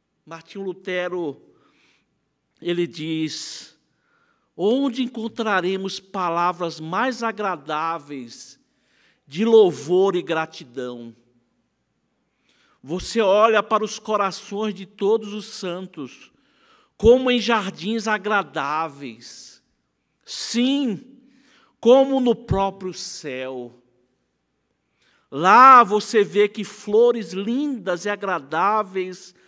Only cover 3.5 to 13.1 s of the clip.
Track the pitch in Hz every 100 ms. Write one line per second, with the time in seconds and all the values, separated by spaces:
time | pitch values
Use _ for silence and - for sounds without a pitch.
3.5 | - - _ _ _ _ _ _ _ _
4.5 | - 185 254 277 240 247 240 220 - 220
5.5 | 190 175 190 190 - - 202 180 170 175
6.5 | 175 175 151 160 180 254 226 226 208 208
7.5 | 170 143 151 165 165 139 143 117 - -
8.5 | - _ _ _ _ _ _ _ 143 226
9.5 | 226 196 135 135 180 196 180 151 160 160
10.5 | - 135 120 127 123 117 110 _ _ _
11.5 | _ _ _ _ _ _ _ _ _ _
12.5 | _ _ _ 131 175 -